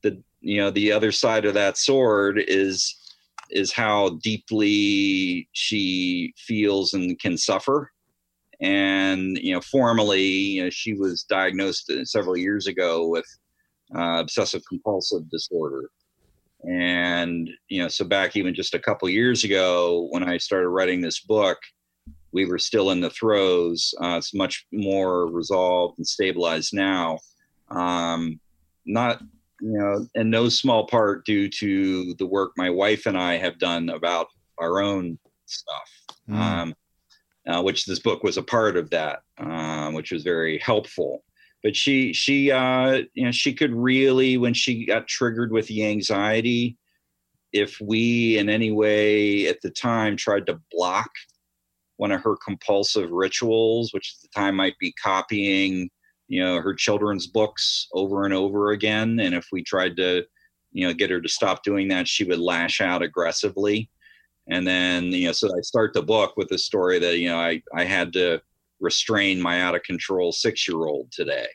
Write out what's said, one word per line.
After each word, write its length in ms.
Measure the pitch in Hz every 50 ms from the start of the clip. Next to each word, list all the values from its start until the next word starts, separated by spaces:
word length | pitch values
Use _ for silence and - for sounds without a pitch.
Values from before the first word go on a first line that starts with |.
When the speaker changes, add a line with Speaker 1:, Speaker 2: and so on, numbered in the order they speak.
| -
Speaker 1:
The, 180 | 104 - - - _ _ _
you 180 | - - 101 104
know, 120 | 101 101
the 220 | 95 104 104 104 104
other 200 | 107 110 110 101
side 320 | - - 120 113 110 104
of 100 | 104 98
that 240 | 104 101 98 92 -
sword 640 | - - 135 135 131 117 107 101 101 98 98 107 -
is, 500 | - 92 98 98 98 95 92 - - - _ _ - - _ _ _ _ - - _
is 220 | - - 98 92 -
how 460 | - 117 107 104 104 101 95 85 80 -
deeply 1300 | 113 110 104 _ - 113 107 107 104 104 104 104 101 104 98 98 98 98 92 95 92 90 87 85 _ _
she 840 | - - - 110 107 98 92 90 92 90 90 90 87 87 - -
feels 560 | - - - 117 107 107 101 98 98 95 87 -
and 240 | 95 90 90 87 -
can 180 | - 101 85 82
suffer. 540 | - - 101 95 - - 135 151 143 - _ _ _ _ _ _ _ _ _ _ _ _ - _
And, 800 | - 95 98 98 98 98 98 95 95 98 95 95 95 95 95 -
you 160 | - 92 92
know, 60 | 90
formally, 640 | - - - 135 127 117 117 113 107 104 101 95 95
you 420 | 95 92 95 98 98 98 95 90
know, 60 | 90
she 240 | - - - 117 107
was 280 | 98 98 95 85 - -
diagnosed, 680 | _ 104 95 95 92 92 92 98 98 85 - - -
uh, 140 | - 65 139
several 320 | - - 113 98 90 92
years 300 | 87 90 98 104 104 92
ago 420 | 98 90 87 90 87 82 82 85 82
with, 180 | 82 82 - - - _ _ _ _ _ _ _ _ _ _ _ -
uh, 240 | 85 85 85 85 82
obsessive 420 | 78 73 - - 101 - - 92 - -
compulsive 600 | 92 87 _ 107 104 95 90 - - 87 78 80
disorder. 600 | 82 80 - - 92 85 80 73 69 67 64 - _ _ _ _ _ _ _ _ _ _ _ _ _ _ - 82
And, 800 | 90 90 87 87 90 87 87 87 87 87 87 85 85 85 82 82 - - _ _
you 120 | 101 92 87
know, 60 | 82
so 160 | - - 98
back 320 | 87 101 98 95 90 -
even 180 | 104 98 92 87
just 200 | - 98 - -
a 40 | 85
couple 300 | - - 101 - - 92
years 360 | 92 107 120 127 123 110 -
ago, 640 | 101 98 95 92 92 90 87 87 87 87 85 85 -
when 120 | - 87 90
I 140 | 90 87
started 320 | 87 - - 101 95 90 87
writing 320 | 87 92 95 92 92 90
this 200 | 87 80 78 -
book, 380 | - - 107 107 104 95 87 - - - _ _ _ _ _ _ _ - - - - _ -
we 120 | 90 98
were 140 | 87 90 90
still 320 | - - - 110 95 98
in 100 | 95 90
the 100 | 87 80
throes. 840 | - - 113 110 107 101 98 95 90 87 85 85 85 82 - - - -
Uh, 160 | 85 87 87 85
it's 160 | - - -
much 320 | 98 95 90 - - - _
more 560 | - 107 101 95 98 98 95 92 92 90 87
resolved 720 | 82 85 85 82 76 98 92 92 90 90 90 87 87 - -
and 80 | 85
stabilized 680 | - - - 104 92 90 87 87 85 82 80 80 - -
now. 440 | 101 98 98 95 92 85 82 80 80 _ _ _ _ _ _ _ _ _ _
Um, 680 | - 90 87 90 87 87 85 85 85 82 82 80 80 78 _ _ _ _ _ _ _ _ _
not, 380 | - 101 117 123 123 117 - - - _ _ _ _ _ _
you 120 | - 110 107
know, 340 | 104 101 101 101 104 - - _
in 160 | 117 113 113
no 180 | 113 113 120 120
small 360 | 113 - - 135 120 110 107
part 380 | - - 117 110 101 101 - -
due 240 | - 107 101 101 98
to 680 | - - 107 101 98 95 98 95 95 92 90 90 87
the 120 | 82 95
work 260 | 90 95 98 95 92 -
my 120 | - 90 92
wife 360 | 87 92 98 104 107 104 -
and 100 | 113 101
I 200 | 92 90 87 87 85
have 200 | 92 87 85 85
done 300 | 92 90 85 85 82 82
about 400 | 82 78 82 85 87 82 82 - _ _ _ _ _ -
our 220 | 82 82 85 98
own 380 | 101 101 101 95 90 87 82 - _ _ _ _ _
stuff, 440 | - - - - - 76 69 - - - - _ - - _ _ -
Speaker 2:
Mm. 60 | 107
Speaker 1:
um, 380 | 107 107 85 82 82 85 82 78 _ _ _ _ _ _ _ _ _ _ _ _ _ _ -
uh, 140 | 85 87 90
which 240 | 98 95 - -
this 120 | - 92 85
book 240 | - 113 95 - -
was 140 | 101 82
a 60 | 95 -
part 340 | - - 117 110 107 90
of 140 | 90 80 76
that, 320 | - 82 78 76 67 - _ _ _ -
uh, 520 | 80 78 82 82 80 80 80 78 76 76 78
which 200 | 78 76 - 92
was 100 | 82 73
very 360 | 90 87 82 80 80 80 73
helpful. 640 | - - 113 104 107 - - - 82 65 64 64 _ _ _ _ _ _ _ _ -
But 140 | 110 101
she, 360 | - - 143 139 135 131 110 82
she, 360 | - - - 139 139 139 139
uh, 520 | 135 127 127 127 127 127 127 131 131 131 - - _
you 120 | - 127
know, 80 | 123 120
she 200 | - - 143 131
could 220 | - 156 135 117
really, 640 | 117 120 127 127 131 135 135 131 131 131 131 127 123
when 160 | 120 120 117
she 320 | - - - 123 113 113
got 220 | - - 113 - -
triggered 440 | - - 131 120 113 113 120 117 110
with 140 | 113 107
the 180 | - 110 107 107
anxiety, 920 | 107 104 107 98 - 110 98 101 107 110 113 113 120 120 120 120 123 120 _ _ _ _ _ _ _ _ _ _ _ _ _ _ _ -
if 260 | 101 104 101 - -
we 580 | 110 104 110 110 117 117 120 117 117 117 113 107
in 100 | 101 104
any 220 | 107 110 113 110
way 760 | 107 104 107 107 104 107 104 107 104 107 104 104 101 101 98
at 140 | 78 90 -
the 80 | - 92
time 460 | 85 - - 120 117 113 110 107 101
tried 300 | 92 - - 101 101 92
to 120 | 92 87 80 _ _
block 400 | - 85 90 90 90 101 117 - _ - - _ _ _ _ _ _ _ _ _ _ _ _ _ _ _
one 140 | 113 101 101
of 100 | 90 -
her 140 | 113 101
compulsive 760 | - - - 98 90 - - 104 98 101 - - 110 92 85
rituals, 840 | 85 90 95 95 - - 123 117 110 113 113 110 113 117 117 113 -
which 220 | 98 - - -
at 60 | - -
the 180 | _ - 104
time 160 | 101 98 95
might 220 | 95 95 92 - _
be 120 | 92 87 -
copying, 960 | - - 104 95 95 92 - 110 104 101 101 95 95 95 95 95 92 90 90 _ _ _ _ _ _ _ _
you 140 | - 92 92
know, 200 | 92 90 87 82
her 100 | 95 95
children's 540 | - - - 104 101 104 104 104 95 85
books 600 | - _ 113 107 107 - - - - - - - - -
over 320 | 92 98 98 98 98 98
and 80 | 98 98
over 380 | 95 95 98 98 104 101 104
again. 500 | 107 101 104 107 107 107 110 113 113 113
And 140 | 107 90 87
if 140 | 87 - - -
we 100 | 92 87
tried 360 | - - 95 92 92 85 87
to, 260 | 92 90 90 90 87 _ _ _ _ _ _ _ _ _ _
you 140 | 92 92
know, 80 | 90 85
get 160 | 80 101 90
her 100 | 92 90
to 80 | 85 82
stop 340 | - - - 98 92 - -
doing 260 | 101 101 101 98 98
that, 200 | 95 92 87 -
she 160 | - - 107
would 140 | 90 90 82
lash 420 | 85 90 87 85 85 82 - -
out 220 | 101 90 90 87 87
aggressively. 880 | 80 73 90 85 82 80 - - 104 92 98 101 104 104 107 113 - _ _ _ - _ _ _ _ _ _ _ -
And 180 | 85 90 92
then, 460 | 92 92 90 90 90 90 87 87 90 90
you 140 | 90 90
know, 60 | 87 80
so 160 | - - 101 92
I 60 | 87
start 320 | 87 - - 120 110 104 -
the 100 | 98 82
book 360 | 78 110 110 101 - - -
with 100 | 95 -
the 80 | 95
story 420 | 90 - - - 101 90 90 92 87
that, 180 | 85 87 85 87
you 100 | 87 87
know, 100 | 85 82
I, 220 | 85 85 85 82 _ - -
I 100 | 82 90
had 300 | 90 98 92 87 85 85
to 260 | 92 90 87 85 82 _ _ _ _ _ _ _ _
restrain 580 | 92 87 - - - - 113 104 101 98 92 92 90
my 180 | 87 87 90
out 140 | 90 90 87
of 80 | 87 -
control 500 | - 90 85 - - 98 92 90 87 82
six-year-old 800 | - - 113 - - - - 87 80 80 78 76 69 64 - -
today. 360 | - 87 71 69 67 58 - -